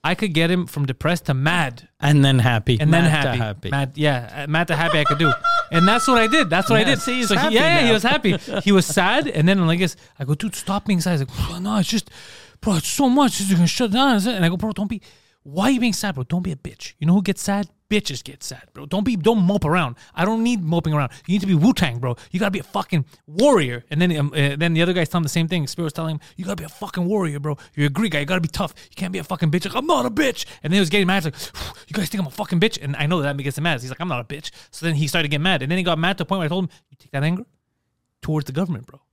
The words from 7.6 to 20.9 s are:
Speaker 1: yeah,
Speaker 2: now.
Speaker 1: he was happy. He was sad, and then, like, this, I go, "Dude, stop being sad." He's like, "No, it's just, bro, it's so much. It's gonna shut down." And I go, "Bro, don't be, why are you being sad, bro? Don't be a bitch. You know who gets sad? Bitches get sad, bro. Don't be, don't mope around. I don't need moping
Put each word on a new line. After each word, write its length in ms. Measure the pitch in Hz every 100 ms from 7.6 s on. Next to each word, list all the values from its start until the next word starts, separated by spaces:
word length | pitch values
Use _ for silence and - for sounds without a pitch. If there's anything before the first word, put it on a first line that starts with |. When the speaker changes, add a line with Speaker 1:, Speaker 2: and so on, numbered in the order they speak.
| 311
Speaker 1:
yeah, 60 | 339
Speaker 2:
now. 60 | 240
Speaker 1:
he 60 |
was 100 | 220
happy. 340 | 226 294 202 190 - 190
He 80 | 202
was 140 | 196 -
sad, 400 | - 185 254 294
and 220 | 156 165
then, 180 | 196 165
like, 140 | 170
this, 160 | 185 - - _
I 60 |
go, 100 | 131
"Dude, 200 | 147 220
stop 300 | - - 202 208
being 140 | 185
sad." 180 | 175 165
He's 80 | 131 - -
like, 100 | 170
"No, 140 | 190 214
it's 100 | 165
just, 220 | 220 - - - - - _
bro, 160 | - 175
it's 100 | -
so 200 | - 269
much. 320 | 262 269 -
It's 120 | 196
gonna 140 | 180 170
shut 240 | - 240
down." 340 | 214 277 220 202
And 160 | 214
I 40 | 170
go, 80 | 175
"Bro, 160 | 220
don't 160 | 202 202
be, 120 | 214 - _ _ _
why 220 | 147 151
are 60 | 220
you 100 | 262
being 120 | 240
sad, 200 | 190 202
bro? 80 | 135
Don't 180 | 127 175
be 100 | 180
a 40 | 147
bitch. 360 | - - - -
You 60 | 151
know 60 |
who 80 | 190
gets 200 | 190 190
sad? 260 | - 202 - _ _
Bitches 360 | - - -
get 180 | - -
sad, 220 | - 127 -
bro. 120 | -
Don't 200 | 147 190
be, 100 | 214
don't 240 | 220 170 226
mope 220 | 180 202
around. 300 | 147 180 139 120 -
I 120 | -
don't 180 | 185 226
need 180 | 233 233
moping 320 | 160 170 160